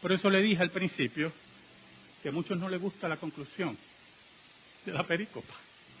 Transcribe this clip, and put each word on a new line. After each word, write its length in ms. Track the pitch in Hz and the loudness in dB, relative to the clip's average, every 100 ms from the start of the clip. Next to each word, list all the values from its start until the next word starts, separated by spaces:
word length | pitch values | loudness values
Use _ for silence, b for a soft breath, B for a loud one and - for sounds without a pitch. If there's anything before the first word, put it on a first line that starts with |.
Por 100 | 175 | 2
eso 180 | 185 202 | 4 6
le 120 | 190 | 6
dije 200 | 208 180 | 6 4
al 100 | 180 | 2
principio 600 | 185 185 - 127 151 156 - - - - - - - - - | 2 -2 0 -2 0 -4 -4 -20 -20 -20 -20 -20 -20 -20 -10
que 60 | 147 | -4
a 60 | |
muchos 240 | 147 170 190 | -4 -2 -2
no 100 | 185 | -2
les 140 | 185 | -2
gusta 260 | 190 - 175 | -4 -4 -4
la 80 | 156 | -4
conclusión 640 | 165 147 143 - 175 107 - - - - - - - - - - - | -6 -8 -14 -6 -6 -6 -14 -20 -20 -20 -20 -20 -20 -20 -20 -14 -8
de 60 | |
la 120 | 180 | -4
perícopa, 500 | 175 170 214 120 - - - - - - | 0 0 0 -10 -14 -18 -20 -20 -20 -20